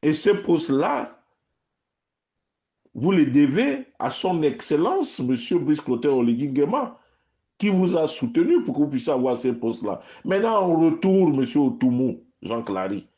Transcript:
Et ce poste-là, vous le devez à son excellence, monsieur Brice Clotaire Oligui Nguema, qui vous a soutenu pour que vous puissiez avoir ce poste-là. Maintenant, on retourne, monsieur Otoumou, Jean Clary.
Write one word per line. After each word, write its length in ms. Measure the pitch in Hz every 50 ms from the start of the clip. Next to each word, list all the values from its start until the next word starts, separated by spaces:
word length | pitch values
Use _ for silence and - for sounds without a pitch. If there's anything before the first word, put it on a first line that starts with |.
Et 120 | - 151 151
ce 160 | 151 - 208
poste-là, 920 | 202 175 - - 170 156 - - 139 135 156 - - 127 - - - _ _ _ _ _ _ _ _ _ _ _ _ _ _ _ _ _ _ _ _ _ _ _ _ _ _ _ _ _ _ _ _ _ _ _ _
vous 180 | - 120 180
le 160 | 196 180 147
devez 600 | 131 123 143 147 135 135 190 254 285 269 269 254 _ _ _
à 100 | - 127
son 320 | - - - 185 180 165
excellence, 800 | 151 147 120 120 - - 147 147 165 233 359 392 311 - - -
monsieur 400 | 131 123 131 117 - - 185 170
Brice 220 | 143 135 151 147
Clotaire 340 | - - 127 117 123 147 139
Oligui 340 | 127 120 117 117 120 143 143
Nguema, 500 | 131 143 143 147 233 294 262 240 - _ _ _ _ _ _ _ _ _ _ _ _ _
qui 100 | 202 208
vous 260 | 196 185 185 180 -
a 120 | 170 156
soutenu 560 | 151 - - 135 117 - 160 170 294 349 - -
pour 120 | - 127
que 40 | 135
vous 80 | 147 143
puissiez 240 | 139 127 117 160 143
avoir 240 | 131 127 131 123
ce 120 | - 123 127
poste-là. 520 | 120 117 117 113 110 - - 101 95 - - - - - _
Maintenant, 420 | - 190 196 220 226 226 208 190
on 120 | 180 165 160
retourne, 560 | 165 160 151 - - 190 190 190 185 160 143
monsieur 260 | 135 131 117 - 147
Otoumou, 600 | 143 131 117 - 131 127 123 123 131 123 90 - - _ _ _
Jean 220 | - 90 113 117 117
Clary. 440 | 107 98 95 92 95 101 - - _ _